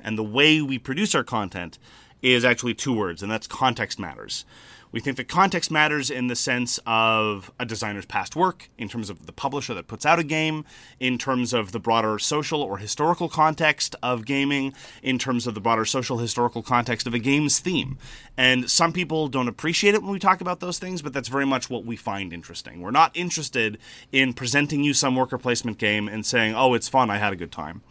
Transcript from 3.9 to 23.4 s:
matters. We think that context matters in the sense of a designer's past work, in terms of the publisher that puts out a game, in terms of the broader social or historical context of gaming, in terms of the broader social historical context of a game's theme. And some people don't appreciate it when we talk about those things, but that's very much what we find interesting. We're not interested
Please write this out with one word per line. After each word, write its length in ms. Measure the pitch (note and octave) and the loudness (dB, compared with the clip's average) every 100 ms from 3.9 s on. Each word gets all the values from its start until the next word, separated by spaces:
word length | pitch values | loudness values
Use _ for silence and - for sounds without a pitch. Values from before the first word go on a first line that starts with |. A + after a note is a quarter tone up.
| - | -6
matters. 460 | F2+ A#1 G#1+ - - - - - - | -8 -10 -10 -12 -12 -20 -20 -20 -12
We 120 | - | -8
think 160 | C#3 B2+ | -6 -6
that 100 | B2 | -2
context 420 | E3+ F#3+ F3 - | 2 2 2 0
matters 400 | D#3 D3+ D3 C3+ | 2 4 2 -2
in 180 | B2+ B2 | -2 -2
the 80 | A#2 | -2
sense 440 | - B2 B2 - A#2 | -2 -2 -2 -4 0
of 640 | A2+ A2+ A2 G#2+ G2+ F#2 - | 2 4 4 2 -2 -8 -8
a 60 | B2 | -6
designer's 400 | A2 G#2+ G2+ - | -6 -6 -8 -6
past 320 | G#2 F#2 D#3 | -6 -4 0
work, 320 | F#3 - - - | 0 0 -12 -12
in 100 | A2 | -8
terms 220 | A#2+ G2+ | -6 -8
of 160 | F2 D#2+ | -10 -14
the 80 | |
publisher 400 | - C#3 C#3 B2 | -8 -6 -4 -6
that 140 | G2 - | -8 -10
puts 180 | A2 D3 | -2 2
out 120 | E3+ | 2
a 60 | |
game, 400 | D3 D#3 D#3 D#3 D3 - - - | 2 0 -2 -2 -8 -18 -20 -6
in 200 | B2+ B2 | -2 -2
terms 340 | - B2+ A#2+ | 0 0 0
of 220 | A#2+ G2+ | 0 -2
the 60 | A2 | -4
broader 380 | A#2 A2+ A2 G#2+ | 0 2 2 0
social 440 | - D3+ C#3+ D3+ | 0 -2 -2 -4
or 140 | A#2+ F#2+ | -4 -6
historical 500 | G#2 - D#3 F3 E3+ | -6 0 2 2 -2
context 720 | - D#3 D3+ D#3 D3 - - | 2 2 4 2 2 -2 -4
of 240 | B2 B2 G#2+ | -2 -2 -2
gaming, 480 | C#3 C#3 C#3+ C3+ - - - | 0 2 0 -2 -6 -16 -8
in 160 | C3 B2+ | -4 -2
terms 260 | C3 B2 A#2 | 0 -2 -2
of 100 | G#2+ | -2
the 40 | |
broader 240 | A2 A2+ | 2 2
social 360 | A2 C3 A#2+ A#2+ | 2 0 -2 -2
historical 440 | A#2 - A#2+ A#2 | -2 0 0 0
context 420 | - B2 A#2+ A2+ B2 | 0 2 2 -2 -2
of 80 | |
a 60 | A#2+ | -2
game's 400 | A#2 C#3+ D3 - | 2 2 4 2
theme. 380 | F3+ E3 C3 C3+ - - - - | 2 -2 -2 -6 -12 -18 -10 2
And 340 | B2+ B2+ A#2+ | 4 4 2
some 220 | - E3+ | 4 4
people 340 | E3+ D#3+ D#3+ D3+ | 2 -2 0 0
don't 220 | C3 B2 | 0 -2
appreciate 440 | - D#3+ E3+ G3+ | -2 -2 2 4
it 80 | G#3 | 4
when 100 | G3 | 2
we 80 | G3 | 0
talk 200 | G3 F#3 | 2 2
about 220 | F3+ F3+ | 0 -4
those 180 | F3+ E3+ | -6 -6
things, 220 | F#3 F3+ | -6 -8
but 100 | C#3+ | -6
that's 160 | C3+ A#2 | -6 -4
very 180 | C3+ C#3 | 0 2
much 240 | C3 - | 0 -2
what 140 | A#2+ | -6
we 140 | A2 A2+ | -6 -8
find 340 | - G2 F#2 | -6 -6 -6
interesting. 480 | E2+ D#2+ - - D#2+ | -10 -12 -14 -14 -12
We're 120 | F2+ | -2
not 200 | C3+ D#3+ | 4 4
interested 680 | E3 F3 D#3+ | 2 -4 -4